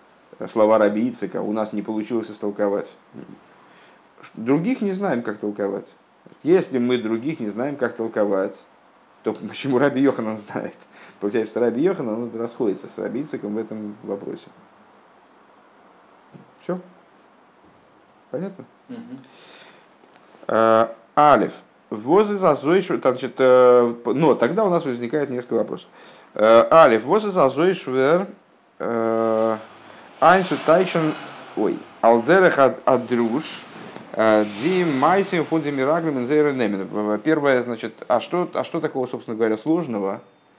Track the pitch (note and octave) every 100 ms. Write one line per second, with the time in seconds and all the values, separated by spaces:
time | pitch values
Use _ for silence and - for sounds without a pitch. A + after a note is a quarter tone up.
0 | _ _ _ - G#2 A#2 G#2+ A2 G#2 G#2+
1 | B2 B2 F#2+ F#2+ G2+ G#2+ G#2+ G#2 G2 A2
2 | G#2 A#2+ - G#2 G#2 G2+ G#2 G2+ - -
3 | _ - - - _ _ _ - - _
4 | _ _ - - A2+ D3 F3+ C4 G3+ F#3
5 | G3+ B2 A#2 G#2 G#2+ G2+ G2 G2 - _
6 | _ _ - _ C#3+ F#3 D3+ C3 A#2+ B2+
7 | A2 A2+ C3+ D#3+ A2 G2+ C3+ C#3 A#2+ -
8 | A2+ A2 G#2 G2 G2+ - _ _ _ _
9 | _ _ A2 G#2+ G#2+ - C3+ B2+ C#3+ B2+
10 | C#3 B2+ A2+ G#2+ G#2 G#2 - - - -
11 | - - G#2 A2+ G#2+ A2 A#2+ A2+ E3+ F#3
12 | B2+ A2 A#2+ A2+ A#2 - A#2 F#2 - -
13 | G2 A2 D3+ C3 G#2 G#2 G#2+ A2 G#2 G#2
14 | G#2 G2 - - - - _ _ _ _
15 | _ _ _ _ _ _ _ _ _ _
16 | _ _ _ - - _ - F#3 - _
17 | _ _ _ _ _ _ _ _ _ _
18 | _ _ _ C3 F#3+ F#3+ A#2 _ - A#2+
19 | A#2 C3 C#3 - - - - - _ _
20 | _ _ _ - - A2 A2+ A2+ A2+ -
21 | _ - D3 B2+ F2+ - - _ - G#2+
22 | A2+ F3+ G#3+ G3+ F#3 C#3 C#3 F#3 F#3 C#3+
23 | C3+ B2 C3 - C3 B2+ B2 B2 A#2+ A#2
24 | A#2+ B2+ D#3+ A#2 A#2+ F3+ G#3 E3+ C#3+ A#2+
25 | A#2+ D3+ C#3 B2 A#2+ A2+ G#2+ - - -
26 | - - - - A2 A2+ A2+ D#3+ D3+ A2
27 | A#2+ G3+ G#3 F#3 C3+ C3+ F3+ F3+ - C3
28 | C3+ F3 G3 - _ _ _ - F#2+ A#2
29 | A2+ A2+ A2+ A2 A2+ G#2+ - - - -
30 | - - D3+ F#3+ F3+ D3 - E3+ F#3 E3+
31 | D#3 - - - - - G2+ - - -
32 | A2+ A#2 A#2 F#3 F3+ C#3+ C3 - - B2+
33 | A2+ A#2+ A#2 B2+ - - - - - -
34 | - - A2 G#2+ G#2+ G2+ C#3+ F#3 F3 C3+
35 | D3 F#3+ G3 F3+ D3 D#3+ D3 C#3 C3 E3+
36 | D#3+ C3+ A#2+ D3+ D3 C3 A2 G2 F#2+ G#2
37 | G#2 G#2+ D3 D#3 C#3+ B2+ A#2+ A2+ A2+ -
38 | - A#2+ - F3 E3+ - B2+ E3+ D3+ C3+
39 | B2 A#2+ A2+ A2 A2+ A2+ D3 E3 D3+ G#2+
40 | F#2+ G#2+ - _ _